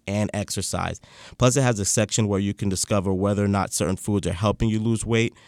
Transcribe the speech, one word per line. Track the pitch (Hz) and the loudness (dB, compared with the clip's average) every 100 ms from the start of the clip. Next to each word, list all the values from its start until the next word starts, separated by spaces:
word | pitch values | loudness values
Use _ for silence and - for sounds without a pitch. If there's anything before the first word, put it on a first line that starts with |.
| - | -4
and | 101 104 | -2 -2
exercise. | 104 101 - 92 90 87 85 - - - - | -2 -4 -6 -4 -4 -4 -6 -14 -20 -20 2
Plus, | 127 127 | 4 4
it | |
has | 127 104 | 2 2
a | 98 | 0
section | - 107 - 104 | 0 0 0 0
where | 98 | 0
you | 101 | -2
can | 101 101 | -2 -2
discover | 92 - 104 95 | -2 0 0 0
whether | 92 101 101 | 0 2 2
or | 101 | 2
not | 101 - | 2 0
certain | - 87 92 | -2 -2 -2
foods | - 101 90 | 0 0 0
are | |
helping | 85 107 98 113 | 0 0 0 0
you | 110 | 0
lose | 110 113 110 | 0 -2 0
weight, | 117 113 - | 2 2 -2